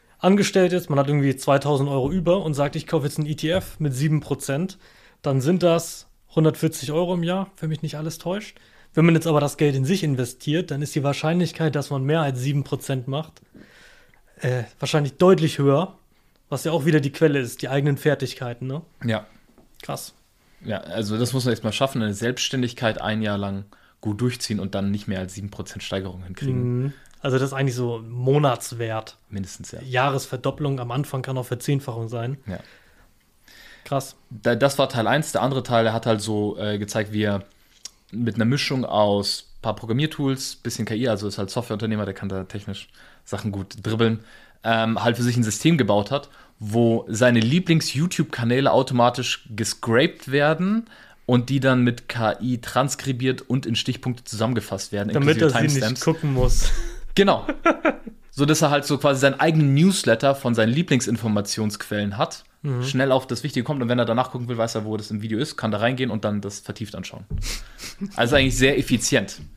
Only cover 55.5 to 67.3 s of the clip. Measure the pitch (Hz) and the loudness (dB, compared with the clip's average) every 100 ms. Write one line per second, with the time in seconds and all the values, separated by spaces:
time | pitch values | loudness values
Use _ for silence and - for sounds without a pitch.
55.5 | 120 147 139 110 127 - 160 147 131 127 | 4 2 2 0 -2 -2 0 0 2 6
56.5 | - - - - - - - 196 151 - | 6 6 4 0 -4 -4 2 4 4 0
57.5 | 285 339 330 330 - - - - - 143 | 0 2 2 0 -2 -8 -18 -10 0 2
58.5 | 156 156 143 139 143 147 135 135 135 156 | 4 4 2 2 2 2 4 4 4 2
59.5 | 160 143 139 180 185 - 113 139 139 127 | 4 6 6 6 4 2 4 4 2 0
60.5 | 117 110 135 175 127 101 113 110 104 101 | 2 2 2 2 2 2 -2 0 -2 -2
61.5 | - 107 104 - 104 104 101 170 - - | -2 -4 -4 -6 -4 -4 -2 -4 -6 -20
62.5 | _ 147 123 127 135 135 131 127 120 147 | _ -6 -4 -2 0 4 2 2 -6 -4
63.5 | 131 123 147 117 123 113 113 127 127 120 | -4 -2 -2 0 0 2 2 0 -4 -6
64.5 | 117 113 113 107 107 104 107 110 107 151 | -2 -2 -2 -4 -6 -6 -6 -4 -2 -4
65.5 | - 117 104 117 131 127 107 107 104 101 | -4 -4 0 0 0 -4 -2 -2 -4 -6
66.5 | - - - 104 - 92 - - | -10 -12 -10 -10 -10 -12 -14 -10